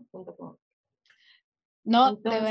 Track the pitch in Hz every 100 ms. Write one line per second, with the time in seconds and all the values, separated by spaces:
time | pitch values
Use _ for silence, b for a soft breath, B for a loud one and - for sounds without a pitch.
0 | 240 185 180 170 175 - _ _ _ _
1 | b b b b _ _ _ _ 214 233
2 | 262 208 226 226 220